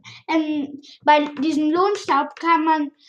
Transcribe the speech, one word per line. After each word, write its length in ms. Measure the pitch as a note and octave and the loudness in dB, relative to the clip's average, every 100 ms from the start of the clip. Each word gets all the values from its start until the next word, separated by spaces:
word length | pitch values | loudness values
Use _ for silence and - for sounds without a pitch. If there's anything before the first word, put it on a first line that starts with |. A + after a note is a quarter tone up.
| - - - | -20 -16 -2
ähm, 520 | D#4+ D4+ D4+ C#4 - - - | 0 0 -2 -6 -10 -20 -4
bei 240 | D4 D4+ D4 | 2 4 2
diesem 440 | C#4 D4+ D4+ D4+ | -4 -2 0 0
Lohenstaub 640 | E4+ G4+ G4+ - C#4+ D4 - | 2 0 0 0 0 0 -4
kann 280 | E4 E4 | 0 2
man 280 | D#4+ D#4+ C#4 _ | 2 0 -2 _